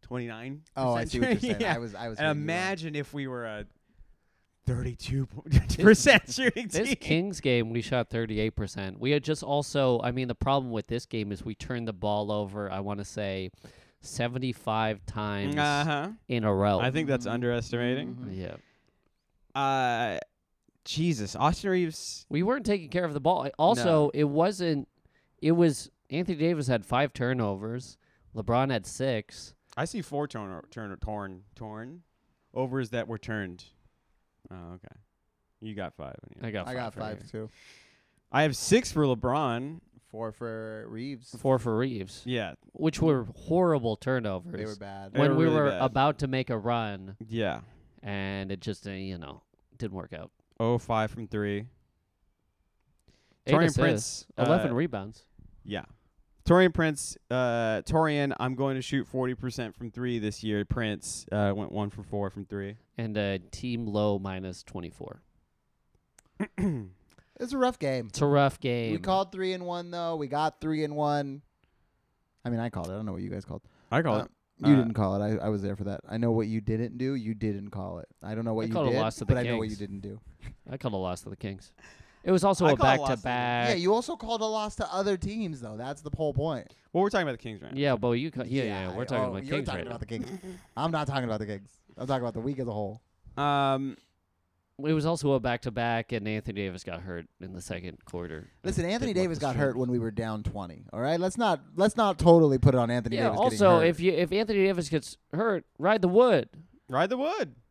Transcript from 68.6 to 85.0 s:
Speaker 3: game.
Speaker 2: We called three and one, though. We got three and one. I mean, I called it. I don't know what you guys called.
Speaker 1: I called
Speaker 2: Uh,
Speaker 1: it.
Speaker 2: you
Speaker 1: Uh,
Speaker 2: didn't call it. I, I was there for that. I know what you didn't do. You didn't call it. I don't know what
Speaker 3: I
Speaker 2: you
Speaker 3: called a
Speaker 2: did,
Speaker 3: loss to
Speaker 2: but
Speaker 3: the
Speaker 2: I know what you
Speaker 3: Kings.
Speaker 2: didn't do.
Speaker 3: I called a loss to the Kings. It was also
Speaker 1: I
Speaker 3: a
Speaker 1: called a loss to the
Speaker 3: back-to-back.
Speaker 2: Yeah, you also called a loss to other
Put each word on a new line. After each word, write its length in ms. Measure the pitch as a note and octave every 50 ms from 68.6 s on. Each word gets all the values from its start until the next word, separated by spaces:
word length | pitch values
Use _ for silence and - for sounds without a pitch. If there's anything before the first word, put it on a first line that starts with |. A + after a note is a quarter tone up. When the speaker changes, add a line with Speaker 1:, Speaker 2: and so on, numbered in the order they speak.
Speaker 3:
game. 320 | - C3+ B2 A#2+ A#2 A2+ -
Speaker 2:
We 40 | E3
called 360 | F3+ F#3+ F#3+ F#3+ G3 F#3 F#3
three 180 | F#3+ F#3 F#3
and 140 | F#3 F3+ F3+
one, 260 | F3 F3 F3 F3 F3
though. 240 | F3 F3 E3+ E3 E3
We 120 | D#3+ D3 C3+
got 320 | C3+ D3 D#3 D#3 - _
three 240 | - D#3+ D#3 D#3 D#3
and 100 | D3 D3
one. 460 | D3 D3+ D3 D3 D3 C#3+ C#3 C3+ C#3+ - _ _ _ _ _ _ _ _ _ _ _ _ _ _ _ _ _ _ _ _
I 40 | B2
mean, 120 | A#2+ A2+
I 80 | A#2 A#2+
called 180 | A2 F#2 F2 E2+
it. 40 |
I 40 | F#2
don't 100 | G#2 A2
know 60 | G#2+
what 120 | F#2 F2 F#2+
you 60 | G2
guys 140 | F#2+ G2 F#2+
called. 180 | - D#2 - _ - _ _ _ _
Speaker 1:
I 100 | - C3
called 200 | D#3+ D#3+ A2+ G#2+
Speaker 2:
Uh, 20 | G2+ - _ _ _ _ _ _ A#2+
Speaker 1:
it. 40 | C#3
Speaker 2:
you 40 | D3
Speaker 1:
Uh, 40 | C3+
Speaker 2:
didn't 160 | A#2+ A2+ A2
call 280 | G#2+ G#2+ F#2+ F#2+ G2+
it. 40 | G#2 G#2 A2 G#2+
I, 60 | - G#2
I 20 |
was 120 | A2 G2+
there 140 | G2 G2+ G2+
for 80 | G2+ G#2
that. 160 | G2 G2 E2 - -
I 80 | -
know 160 | A2+ A#2 A#2
what 160 | A2+ A2+ A2+ G#2+
you 140 | A2 A2
didn't 360 | G#2 G#2 A2+ A2 A#2 A#2 - B2
do. 160 | B2+ C3 C#3
You 180 | C3 A2+ G#2+ A2+
didn't 380 | G#2+ A2 G#2+ G#2 G2+ G2+ G2+
call 280 | - G2+ F#2 F#2 F2+ E2+
it. 80 | D#2 - _ _ -
I 120 | - G#2+
don't 100 | A2 A2+
know 80 | A#2 A2
what 100 | A2 A2
Speaker 3:
I 40 | A2+
Speaker 2:
you 60 | A2+
Speaker 3:
called 140 | F3 D3+ C3
a 40 |
Speaker 2:
did, 80 | A#2+ C3
Speaker 3:
loss 160 | A2 A2 A2 -
to 80 | G#2+
Speaker 2:
but 80 | G2 -
Speaker 3:
the 80 | B2
Speaker 2:
I 20 | B2
know 140 | A#2+ A#2+ A2+
what 60 | A2
you 80 | A2
Speaker 3:
Kings. 80 | G#2+ G2
Speaker 2:
didn't 200 | G2+ G2 G2 G2
do. 220 | G2 G2+ G2+ G#2+ _ - - _ - - - - _ -
Speaker 3:
I 60 | - C3+
called 160 | - B2+ G#2
a 40 | F#2+
loss 260 | F#2 F#2 F2+ F2 -
to 60 | G2+
the 60 | G2
Kings. 380 | - - G#2 G2 F#2+ - - _ _ - - - - - _ _ _ _
It 80 | -
was 140 | F#3 F#3 D#3
also 220 | G3+ G3 - F3+ D#3
Speaker 1:
I 40 |
Speaker 3:
a 60 | C#3+ B2
Speaker 1:
called 220 | C#3 C3 C3+ C#3
a 20 |
loss 80 | C#3+ C3+
to 60 | C3 A2+
the 40 | G2+
Speaker 3:
back-to-back. 460 | B2 B2 B2 B2 B2 B2 A#2+ A#2+ A#2+
Speaker 2:
Yeah, 40 | A3+
you 180 | F3+ E3+ F#3 G#3
also 220 | A3+ B3 - E4+
called 240 | - - A3 A#3 A3+
a 60 | A3
loss 300 | A3 A3 A3 G#3+ G#3+ - -
to 160 | A3 - -
other 240 | F#3